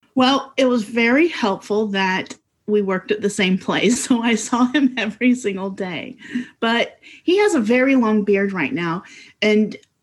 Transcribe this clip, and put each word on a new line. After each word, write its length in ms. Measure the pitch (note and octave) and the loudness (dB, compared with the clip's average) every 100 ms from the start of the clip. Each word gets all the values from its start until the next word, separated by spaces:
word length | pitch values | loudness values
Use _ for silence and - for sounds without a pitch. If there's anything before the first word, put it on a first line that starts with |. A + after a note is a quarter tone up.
| _ | _
Well, 380 | C4 B3+ C4+ - - | 0 2 2 -2 0
it 100 | B3+ | 0
was 180 | B3 | 0
very 440 | G3+ A#3 A#3 C4+ E4+ | -2 0 2 2 2
helpful 580 | - G#3 F#3+ - G#3 G#3+ | 0 -2 -2 -2 -2 -2
that 480 | G3 F#3+ F#3 - - _ _ - | -2 -2 -2 -6 -14 _ _ -2
we 160 | G#3 | 0
worked 280 | G3 F#3 - | 0 -2 -4
at 120 | G#3 | -4
the 80 | G3+ | -2
same 280 | - F#3 F#3 | 0 0 0
place, 460 | - D#3 G3 B3 | -2 0 0 0
<laughs> 20 | - | 0
so 160 | A#3+ | 0
I 120 | A#3 | 0
saw 320 | G#3+ - A#3+ B3 | -2 0 0 2
him 280 | D4+ C4+ B3+ | 2 0 0
every 360 | G#3+ - B3 | -6 -2 0
single 360 | B3 G#3 F#3+ G3 | 0 -2 -6 -6
day. 460 | G3 F#3 D3 - - - B3 - - | -8 -8 -8 -12 -16 -10 -10 -10 -6
But 380 | A3+ A#3 - - - - | -2 0 -2 -8 -20 -8
he 140 | - G4 | 0 2
has 160 | G#4 | 2
a 60 | D#4 | 2
very 360 | G#3 B3 C4 C4 | 2 2 4 4
long 280 | A3 G#3+ | 4 2
beard 280 | G3+ G3 G3 | 2 0 0
right 200 | F#3+ C#3 | -2 -4
now, 300 | D#3+ E3+ F3 - - - - | -2 -4 -4 -8 -20 -20 -2
and 360 | G#3+ G#3+ G#3 - _ _ | 2 2 0 -4 _ _